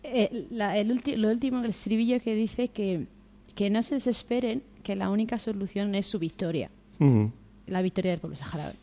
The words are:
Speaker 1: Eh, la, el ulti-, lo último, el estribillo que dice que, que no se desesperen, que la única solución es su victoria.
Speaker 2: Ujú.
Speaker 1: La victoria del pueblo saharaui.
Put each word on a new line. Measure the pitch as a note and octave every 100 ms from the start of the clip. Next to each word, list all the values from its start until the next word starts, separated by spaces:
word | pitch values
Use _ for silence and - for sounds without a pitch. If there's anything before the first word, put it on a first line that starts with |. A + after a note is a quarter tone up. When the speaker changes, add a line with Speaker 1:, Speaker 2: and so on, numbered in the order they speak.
Speaker 1:
Eh, | - A#3+ G3+ A#3 D3
la, | A#3 G3+ G3+
el | G#3+
ulti-, | B3 C#4 A3+
lo | G#3+
último, | A#3 C4+ B3+
el | A#3
estribillo | F#3 G3+ A3 A#3 B3
que | A3+
dice | A3 A3 - B3
que, | - G3 F3 - - - - -
que | - G3+
no | G#3+
se | A#3
desesperen, | C#4 B3+ A3 - A#3+ B3 A#3+ - -
que | - G3
la | F#3+
única | G3+ A3 A3+
solución | A3 G#3 G3 G3+ G3+
es | G3 G3
su | G3+
victoria. | E3 - - D#3 F2 - - -
Speaker 2:
Ujú. | C#3+ A#2 G#2+ - - - -
Speaker 1:
La | F#3
victoria | F#3 F#3+ F#3
del | E3+
pueblo | F3 D3+
saharaui. | - D3+ D3 -